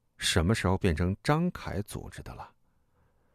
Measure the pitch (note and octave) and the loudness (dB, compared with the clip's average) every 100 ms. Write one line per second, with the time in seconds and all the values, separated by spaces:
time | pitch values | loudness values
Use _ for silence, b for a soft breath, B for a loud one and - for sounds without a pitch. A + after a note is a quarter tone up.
0 | _ _ - - E2 A2+ F#2+ F#2+ G2 D2+ | _ _ 0 2 4 2 2 2 2 2
1 | F2 G2 - D3+ F3+ - - D#2 - - | 0 0 0 2 2 -4 -8 -8 -8 -10
2 | - - - - - _ _ _ _ _ | -12 -14 -14 -14 -16 _ _ _ _ _
3 | _ _ _ | _ _ _